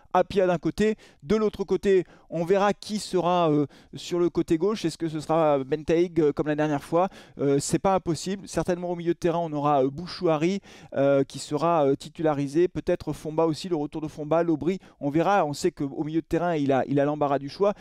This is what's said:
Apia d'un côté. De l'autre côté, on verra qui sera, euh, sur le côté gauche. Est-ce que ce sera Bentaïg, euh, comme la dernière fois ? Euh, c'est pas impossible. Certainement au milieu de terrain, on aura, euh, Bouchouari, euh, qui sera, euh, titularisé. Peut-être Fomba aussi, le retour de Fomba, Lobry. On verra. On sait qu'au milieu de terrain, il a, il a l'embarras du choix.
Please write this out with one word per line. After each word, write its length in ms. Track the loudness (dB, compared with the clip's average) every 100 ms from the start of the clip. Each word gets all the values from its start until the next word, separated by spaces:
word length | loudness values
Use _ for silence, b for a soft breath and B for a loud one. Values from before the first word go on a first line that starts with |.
| B
Apia 340 | 0 2 2 2
d'un 120 | 2
côté. 380 | -2 0 0 0 B B
De 140 | -2 0
l'autre 280 | 0 -2
côté, 400 | -2 0 4 2 2 B B
on 140 | -4
verra 280 | 0 2 2
qui 260 | 0 -6 -10
sera, 520 | -4 0 2 2 4
euh, 160 | 2 0 B B
sur 240 | -16 -6 0
le 120 | 0
côté 280 | 0 0 2
gauche. 260 | 0 0
Est-ce 140 | -4 -4
que 100 | -6
ce 120 | -6
sera 380 | -2 2 4 2
Bentaïg, 560 | 0 -4 0 2 2 2
euh, 120 | 2
comme 140 | 2 -2
la 80 |
dernière 280 | 0 -2 -2
fois ? 260 | -2 0 0 B B B
Euh, 200 | 0 0
c'est 200 | 0 -2
pas 160 | 0
impossible. 540 | 0 -2 -6 -6 -8 -8
Certainement 420 | -6 -2 -2 -4
au 60 | -4
milieu 180 | -4
de 40 | -2
terrain, 200 | 0 0
on 140 | -2
aura, 300 | -2 2 2
euh, 60 | 2
Bouchouari, 680 | -2 -12 -4 0 2 0 -2 B B B
euh, 300 | 0 2 2
qui 140 | 0 -6
sera, 480 | -6 -2 0 2 2
euh, 80 |
titularisé. 720 | 0 -4 -4 -2 0 -2 2 0
Peut-être 440 | 0 -2 -2 -4
Fomba 340 | -8 -6 0 0
aussi, 220 | 0 -4
le 80 | -4
retour 240 | -4 -6
de 80 | -10
Fomba, 340 | -8 -2 0
Lobry. 360 | 2 0 0 -4 B B
On 100 | -2
verra. 340 | 0 2 2
On 80 | 2
sait 180 | 0 -4
qu'au 340 | -2 -6 -6
milieu 160 | -4 -4
de 60 | -2
terrain, 300 | -2 0 0
il 160 | 2
a, 120 | 0 2
il 140 | 0
a 40 |
l'embarras 340 | 0 0 0 0
du 100 | -4
choix. 260 | -2 0 0